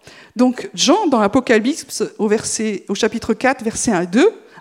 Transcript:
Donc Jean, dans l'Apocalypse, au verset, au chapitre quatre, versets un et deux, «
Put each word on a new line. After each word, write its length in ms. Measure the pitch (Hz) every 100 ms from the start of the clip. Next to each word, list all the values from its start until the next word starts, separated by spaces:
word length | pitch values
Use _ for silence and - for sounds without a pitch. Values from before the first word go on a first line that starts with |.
| - - - 214
Donc 340 | 254 240 392
Jean, 320 | 175 - 392 370
dans 120 | 247
l'Apocalypse, 840 | 202 262 247 226 226 320 - - 202 -
au 100 | 208
verset, 560 | 214 - - 220 202 -
au 60 | 202
chapitre 380 | 220 226 - 208
quatre, 280 | 254 254
versets 280 | 226 - -
un 100 | 180
et 60 | 175
deux, « 220 | 202 403 - - -